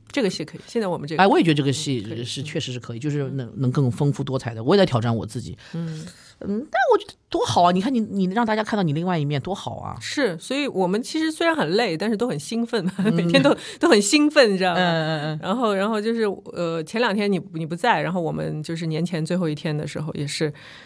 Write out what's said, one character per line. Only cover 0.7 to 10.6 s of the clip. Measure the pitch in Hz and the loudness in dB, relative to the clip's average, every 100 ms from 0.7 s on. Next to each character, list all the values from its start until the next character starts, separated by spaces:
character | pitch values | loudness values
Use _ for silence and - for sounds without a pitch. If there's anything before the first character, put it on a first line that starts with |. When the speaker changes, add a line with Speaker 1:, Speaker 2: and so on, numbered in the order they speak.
| 233 | -4
Speaker 1:
在 | 196 | -2
我 | 165 | -4
们 | 147 | -4
这 | 160 | 4
个 | |
Speaker 2:
哎， | 196 | 6
我 | 269 | 6
也 | |
觉 | 175 | 6
得 | |
这 | 147 | 4
个 | 139 | 2
戏 | 127 - 127 | 0 -2 -4
是， | 104 | -4
Speaker 1:
嗯， | |
可 | 113 | -8
以。 | 120 - | -8 -8
Speaker 2:
确 | - 165 | -6 -6
实 | 127 | -6
是 | 123 | -10
可 | - 117 | -10 -6
以， | |
就 | 147 | -4
是 | 147 135 | -2 -4
能， | 135 117 - | -6 -6 -2
能 | 131 | 0
更 | 139 131 | 2 2
丰 | - 143 | 2 0
富 | 139 | 0
多 | - 131 | -4 -4
彩 | 117 110 | -6 -4
的。 | |
我 | 120 | 4
也 | 196 | 6
在 | 190 | 6
挑 | 123 | 4
战 | 117 113 | 0 -2
我 | |
自 | 98 127 | -4 -8
己。 | 101 - - | -10 -14 -12
Speaker 1:
嗯。 | 165 165 156 165 - - - | -8 -8 -10 -14 -18 -20 -12
Speaker 2:
嗯， | - 208 294 | -6 -6 -2
但 | 698 679 | 0 4
我 | 403 | 4
觉 | - | 2
得 | - - | -20 -6
多 | 339 494 | -2 0
好 | 202 | 4
啊！ | 175 | 4
你 | 180 | 4
看 | 220 | 2
你， | 247 | 0
你 | 214 196 185 | 0 0 0
让 | 196 220 | 2 0
大 | 214 | 0
家 | |
看 | 214 208 | 0 0
到 | |
你 | 175 | 0
另 | 147 180 | 0 0
外 | 170 | 0
一 | 143 | 0
面， | 147 | -2
多 | 180 | -4
好 | 196 - - | -6 -8 -10
啊！ | 101 123 | -10 -10
Speaker 1:
是， | - - 240 165 | -6 0 0 -2
所 | - | -6
以 | 269 | -4